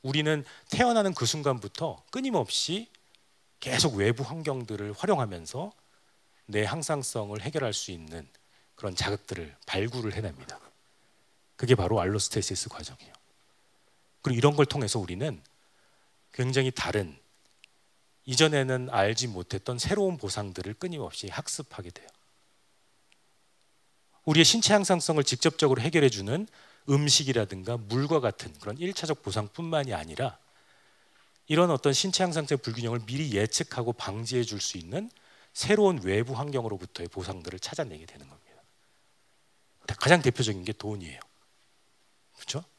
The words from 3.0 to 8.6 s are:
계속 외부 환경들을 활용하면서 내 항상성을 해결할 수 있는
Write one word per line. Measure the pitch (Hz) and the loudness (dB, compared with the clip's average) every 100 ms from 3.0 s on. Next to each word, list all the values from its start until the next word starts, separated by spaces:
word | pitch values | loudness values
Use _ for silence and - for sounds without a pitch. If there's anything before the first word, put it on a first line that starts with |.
| _ _ _ _ _ _ | _ _ _ _ _ _
계속 | 131 - 156 | -2 2 2
외부 | 104 101 117 | 4 2 2
환경들을 | 131 165 151 131 110 104 104 | -4 -6 -6 -6 -6 -8 -8
활용하면서 | 101 202 165 110 90 80 127 196 - _ _ _ _ _ _ - | -4 0 2 0 -6 -10 -8 -10 -12 _ _ _ _ _ _ -4
내 | 104 | 0
항상성을 | 104 160 151 147 131 120 104 107 | 0 -2 -2 -2 -2 -4 -4 -6
해결할 | 147 151 123 | -4 -2 -2
수 | 98 - | -2 -6
있는 | 87 78 82 71 - _ _ | -10 -12 -14 -14 -20 _ _